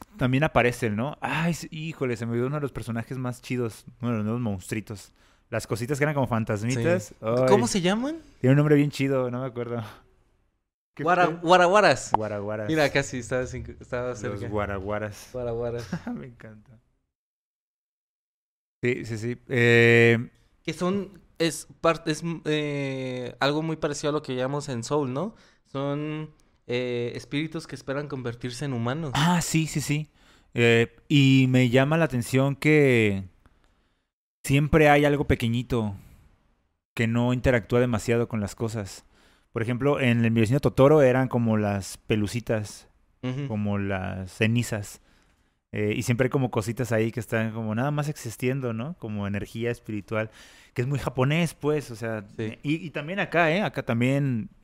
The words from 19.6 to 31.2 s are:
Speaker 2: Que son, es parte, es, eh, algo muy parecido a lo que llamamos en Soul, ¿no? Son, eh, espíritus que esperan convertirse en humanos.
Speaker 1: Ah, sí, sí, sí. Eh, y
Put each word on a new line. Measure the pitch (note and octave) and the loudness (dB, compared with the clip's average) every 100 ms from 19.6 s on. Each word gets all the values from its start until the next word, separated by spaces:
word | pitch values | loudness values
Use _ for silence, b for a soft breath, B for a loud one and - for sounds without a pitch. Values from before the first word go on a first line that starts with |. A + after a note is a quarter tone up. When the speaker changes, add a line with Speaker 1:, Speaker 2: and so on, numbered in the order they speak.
| A#2+ A#2 A#2 A#2 A#2 A#2 B2+ _ _ _ | 6 6 8 8 8 4 0 _ _ _
Speaker 2:
Que | - | -10
son, | D#3+ F3+ G3+ F#3 - _ - | -4 -2 -2 -6 -14 _ -2
es | E3 - - - | -2 -2 -14 -2
parte, | E3 D#3+ D#3+ | 0 0 -2
es, | D3+ E3+ E3 D#3 | -4 -4 -6 -2
eh, | D3+ D3 C#3+ C#3 C3+ C3 B2+ A#2+ - | -2 -2 -4 -4 -6 -6 -8 -10 -2
algo | C#3 D3 | 0 0
muy | D#3+ D#3 | -2 -2
parecido | D#3 D3 D3 | -4 -2 -2
a | |
lo | D3+ | -4
que | D3+ B2+ | -4 -4
llamamos | B2+ D3 C#3+ | -2 -4 -6
en | A#2+ | -8
Soul, | A2+ D3 C3+ | -2 -2 -2
¿no? | C3 G#3 - b b _ | -4 -6 -10 b b _
Son, | C3+ C#3+ C#3+ D3+ D3+ D#3 _ _ _ - | -6 -4 -4 -6 -8 -10 _ _ _ -6
eh, | B2 B2 A#2+ A#2+ A#2+ | -4 -2 -4 -6 -8
espíritus | - C#3+ D#3+ D#3+ - | -6 -6 -4 -8 -12
que | C3 | -14
esperan | - C#3 D3 | -8 -6 -6
convertirse | C3+ A#2+ A#2+ B2 A#2+ C#3+ | -8 -8 -8 -10 -6 -6
en | |
humanos. | A#2+ A#2 D3+ D#3 C3+ | -2 -2 -4 -4 0
Speaker 1:
Ah, | E3 F3 | 2 2
sí, | - D#3+ D#3 | 0 -2 0
sí, | D#3 | -4
sí. | C3+ D3 D3+ b b b b | -2 -4 -4 b b b b
Eh, | A#2 A#2 A#2 A#2 _ - | 2 4 4 2 _ 2
y | C#3+ | 4